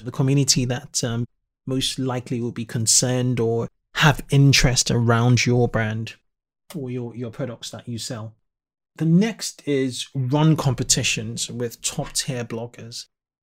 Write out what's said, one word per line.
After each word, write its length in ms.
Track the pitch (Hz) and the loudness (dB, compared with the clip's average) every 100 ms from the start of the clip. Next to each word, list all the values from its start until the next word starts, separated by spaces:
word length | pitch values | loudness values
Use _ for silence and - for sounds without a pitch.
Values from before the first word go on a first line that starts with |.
| 120 | -10
the 60 | |
community 540 | 123 135 143 131 - 123 | -2 2 2 2 0 0
that, 380 | 123 - - | -4 -6 -6
um, 220 | 123 117 120 _ _ _ - | -4 -4 -6 _ _ _ -6
most 320 | 131 123 - | -4 -4 -4
likely 420 | 127 123 120 123 | -4 -4 -6 -6
will 120 | 117 | -6
be 120 | 120 | -6
concerned 760 | 113 120 113 - 127 127 123 117 | -8 -4 2 2 2 0 0 0
or 280 | 113 117 - _ _ - | 0 0 -4 _ _ 2
have 280 | 156 - - | 2 2 2
interest 640 | 139 139 127 139 127 - | 6 6 6 4 2 0
around 540 | 120 117 117 123 120 127 | 2 4 4 6 4 4
your 220 | 123 120 | 2 2
brand 460 | 113 110 110 110 - _ _ _ _ _ 165 | 0 -2 -4 -8 -14 _ _ _ _ _ -10
or 160 | 127 | -8
your, 240 | 123 120 110 | -8 -8 -8
your 160 | 120 | -10
products 400 | - 127 113 - | -8 -8 -8 -12
that 160 | 113 - | -14 -10
you 80 | 113 | -8
sell. 380 | - 117 110 _ _ _ _ _ _ - | -8 -10 -12 _ _ _ _ _ _ -2
The 100 | 160 | 4
next 640 | 170 220 202 - - - | 6 4 -2 -12 -10 -2
is 400 | 139 131 123 - | 0 0 -4 -8
run 420 | 143 123 151 156 151 | -6 0 4 4 4
competitions 920 | 135 120 127 - - - 110 117 - | 2 0 0 0 0 -2 -6 -8 -8
with 320 | 120 120 - | -6 -8 -6
top 320 | - - 135 | -8 -6 -6
tier 320 | - - 123 117 | -6 -6 -6 -6
bloggers. 640 | 113 120 - 113 120 - _ _ _ | -10 -12 -14 -16 -16 -16 _ _ _